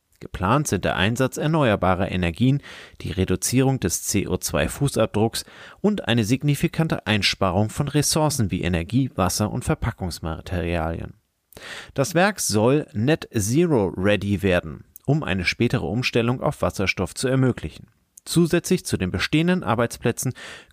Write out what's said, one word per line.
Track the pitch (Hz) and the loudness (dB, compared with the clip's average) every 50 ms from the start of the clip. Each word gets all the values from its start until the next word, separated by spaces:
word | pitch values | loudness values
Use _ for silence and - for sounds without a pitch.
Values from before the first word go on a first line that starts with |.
| _ _ _ _ | _ _ _ _
Geplant | - - - - 92 95 123 151 147 - | -14 -14 -6 -2 2 2 2 2 2 0
sind | 104 87 - | -2 0 0
der | 80 50 | 0 0
Einsatz | 64 92 107 120 117 131 123 - | 2 0 0 2 0 0 -2 -2
erneuerbarer | - - 151 165 156 139 113 101 92 87 92 92 85 98 - | -2 -2 0 2 2 4 4 2 4 2 2 2 2 0 -2
Energien, | - 90 87 85 - - 123 131 139 143 - - - - - - - - | 0 0 -2 -2 0 2 2 2 2 2 -2 -8 -16 -18 -20 -20 -18 -12
die | - 92 | -10 -6
Reduzierung | 85 92 92 - 92 - - - 123 131 131 135 135 - | -2 0 2 2 0 0 0 0 2 2 4 2 2 0
des | - 87 - - - | 0 -2 -2 -2 -4
C | - - 101 - | -2 0 0 0
O | - 92 | 0 -2
zwei | 180 - - - 73 76 - | -4 -2 -2 0 0 0 0
Fußabdrucks | - - 139 135 - 117 113 - - 101 110 113 - - - - - - - - - - | 0 -2 -2 0 2 0 0 2 2 2 0 2 0 -4 -8 -10 -18 -20 -20 -20 -8 -2
und | - 208 208 - - | 0 0 0 0 0
eine | - 117 120 107 | 0 2 2 2
signifikante | 95 135 131 147 147 143 - - 160 - - 160 160 - - - | 2 0 2 2 0 0 2 0 0 0 0 0 0 -2 -2 0
Einsparung | - 107 104 98 - - - 98 95 85 101 110 - | 0 0 2 2 0 0 0 0 2 2 2 0 0
von | - - 143 143 | 0 -4 -4 0
Ressourcen | - 147 - - - 160 151 147 - - 110 87 | 0 0 0 2 2 2 2 2 2 0 0 0
wie | 92 - | 0 -2
Energie, | - 87 90 82 85 - 117 139 131 127 - | 0 0 0 -2 -2 0 0 0 0 0 0
Wasser | - 92 - - - 107 107 | 0 0 0 2 0 -2 -2
und | 113 127 - | -2 -4 -2
Verpackungsmaterialien. | - 156 - - 117 - - 98 87 - - - 80 80 - - - - 87 85 85 87 82 80 82 82 82 - - - _ _ _ _ _ _ _ - - - - - - - - - | -2 -2 0 -2 -4 -4 -4 -6 -6 -6 -6 -6 -8 -8 -8 -8 -6 -4 -4 -2 -2 -2 -2 -2 -4 -4 -6 -10 -12 -14 _ _ _ _ _ _ _ -20 -20 -18 -16 -16 -16 -16 -8 -4
Das | 139 135 - - | -2 -2 0 2
Werk | 165 185 214 196 - | 2 2 2 0 -2
soll | - - - 107 107 123 143 151 - - - | -4 0 2 2 4 4 4 2 0 -2 -4
Net | 104 117 139 160 - - - - | -2 0 0 0 0 -2 -4 -4
Zero | 113 95 107 123 156 180 170 147 113 98 85 - | -2 -2 2 2 2 4 4 4 2 2 0 0
Ready | 90 92 101 104 95 98 101 101 90 98 | 0 2 2 2 2 2 0 0 2 2
werden, | 95 87 87 - 80 65 - - _ _ - - | 2 2 2 0 -2 -10 -14 -16 _ _ -6 -2
um | - 143 160 - | 0 0 0 0
eine | - 92 95 87 | -2 -2 -2 -2
spätere | - - - 117 120 - 104 82 | -4 0 0 0 0 0 -2 -2
Umstellung | 73 98 123 131 - - 120 113 120 127 - | -2 -2 -2 -2 0 0 0 0 0 0 0
auf | - - - - | -2 -4 -2 0
Wasserstoff | - 90 - - 95 90 - - 90 - - | -2 -2 -2 -2 -2 -2 -2 -2 -4 -4 -4
zu | - - | -4 -2
ermöglichen. | 127 131 131 131 123 110 - - 78 - - - - _ _ _ _ _ - _ | 0 2 4 4 2 2 0 -6 -10 -12 -14 -20 -20 _ _ _ _ _ -20 _
Zusätzlich | - - 170 175 156 180 170 - - 185 170 - | 0 2 2 4 4 2 0 2 0 -2 -2 0
zu | - - | -4 -2
den | - 95 90 | -2 -2 -2
bestehenden | - 90 - - - 151 165 180 185 180 - | -2 -2 -2 0 0 0 2 2 0 0 0
Arbeitsplätzen | 101 110 113 117 - - - - 120 113 - - 127 - - - - - - - _ | 0 0 0 0 -2 -2 -2 -2 -2 -2 -2 -4 -6 -6 -8 -14 -18 -18 -20 -20 _